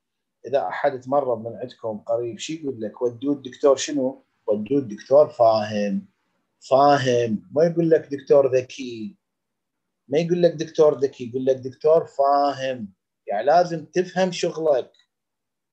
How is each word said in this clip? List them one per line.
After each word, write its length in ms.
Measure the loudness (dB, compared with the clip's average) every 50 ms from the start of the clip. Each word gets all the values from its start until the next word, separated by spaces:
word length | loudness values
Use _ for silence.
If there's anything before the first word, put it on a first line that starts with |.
| _ _ _ _ _ _ _ _ -8
اذا 220 | -6 -4 -4 -4 -4
احد 320 | -6 -4 -4 -4 -4 -6
تمرض 460 | -6 -2 -2 -2 0 -2 -4 -4 -6
من 100 | -10 -12
عندكم 420 | -12 -14 -14 -14 _ -10 -10 -10 -10
قريب، 400 | -6 -4 -4 -4 -4 -6 -8 -10
شو 140 | -12 -12 -10
يقول 280 | -10 -8 -10 -8 -8
لك؟ 220 | -10 -10 -6 -4 -4
"ودوه 320 | -4 -4 -4 -4 -4 -4
الدكتور"، 420 | -4 -6 -12 -6 0 2 4 4
شنو؟ 480 | 2 0 -4 -4 -4 -4 -4 -6 -8 _ _ _ _ _
"ودوه 320 | -4 -2 -2 -2 -2 -2 -2
الدكتور 500 | -2 -4 -8 -14 -2 2 4 4 4 4
فاهم". 800 | 2 2 4 4 4 4 0 -2 -4 -2 -2 -2 -2 -4 -6 -10 _ _ _ _ _ _ _ _ _ _ -4 0
فاهم، 800 | 2 4 6 6 4 4 2 2 0 0 0 0 -2 -4 -6 -4 0
ما 120 | 2 2
يقول 260 | 2 2 0 2 4
لك: 240 | 2 2 2 -2 -10
"دكتور 420 | -8 0 4 4 4 6 4 2
ذكي"، 600 | 0 -2 -4 -8 -12 -12 -12 -10 -10 -12 -12 -14 _ _ _ _ _ _ _ _ _ _ _ _ _ _ _ _ _ _ -4
ما 100 | -2 -2
يقول 240 | 0 0 2 2 2
لك: 100 | 2 2
"دكتور 460 | -2 -8 -4 2 4 4 4 4 2
ذكي"، 300 | -2 -4 -4 -8 -12 -10
يقول 180 | -8 -4 -2
لك: 100 | -2 -2
"دكتور 500 | -2 -4 -10 -10 _ 0 2 2 2 2
فاهم"، 880 | -2 -2 0 0 2 2 2 2 0 -2 -4 -6 -6 -6 -8 -10 -14 -16 _ _ _ _ _ _
يعني 200 | -8 -6 -2 0
لازم 380 | 2 4 4 2 2 -2 -8 -10
تفهم 480 | -6 -4 -4 -4 -4 -2 -2 -2 -2 -2
شغلك. 600 | -2 -4 -4 -4 -2 0 0 0 0 -2 -6 _ _ _ _ _ _ _ _ _ _ _ _ _ _ _ _